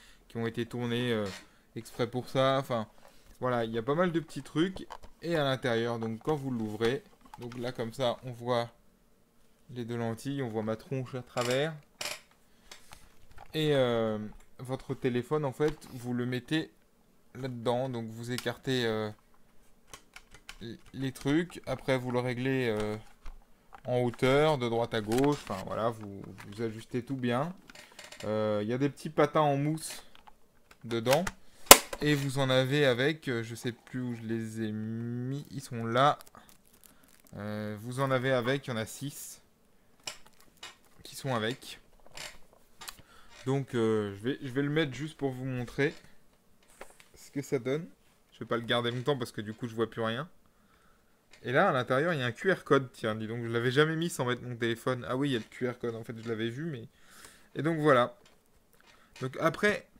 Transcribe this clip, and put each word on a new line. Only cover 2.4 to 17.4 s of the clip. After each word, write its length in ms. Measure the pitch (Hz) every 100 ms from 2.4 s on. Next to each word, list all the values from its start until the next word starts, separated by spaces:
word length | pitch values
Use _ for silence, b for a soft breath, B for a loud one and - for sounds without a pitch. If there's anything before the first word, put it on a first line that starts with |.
| 135 135
Enfin 280 | 131 117 107 B B B B -
voilà, 240 | 127 120 113
il 60 |
y 60 | 113
a 60 |
pas 120 | 117 151
mal 160 | 185
de 60 | 165
petits 220 | 156 147
trucs. 440 | - 147 185 190 - - - -
Et 140 | 160 165
à 80 |
l'intérieur, 560 | 139 131 127 117 117 117
donc 200 | 113 113
quand 120 | - 151
vous 160 | 135
l'ouvrez, 520 | 120 107 104 113 139 - - - -
donc 180 | 120 123
là 160 | 120
comme 200 | 127 113
ça 240 | 113 123 -
on 80 | 131
voit 380 | 117 120 120 120 - - _ _ _ _ _ - _ -
les 120 | 123
deux 140 | 113 120
lentilles, 440 | 113 113 135 139
on 80 | 123
voit 140 | 110
ma 140 | 107 110
tronche 360 | - 135 123 127
à 60 |
travers. 520 | - 127 120 127 156 151 - - - - - _ B B B B B B B B - - -
Et, 200 | 156 151
euh, 440 | 139 123 117 110 107 107 - - -
votre 340 | 127 131 -
téléphone 500 | 131 131 120 120 151
en 80 | 143
fait 380 | 123 151 151 -
vous 220 | 131 120
le 120 | 123 120
mettez 460 | 127 - 160 - - _ _ _ _ -
là-dedans, 540 | 123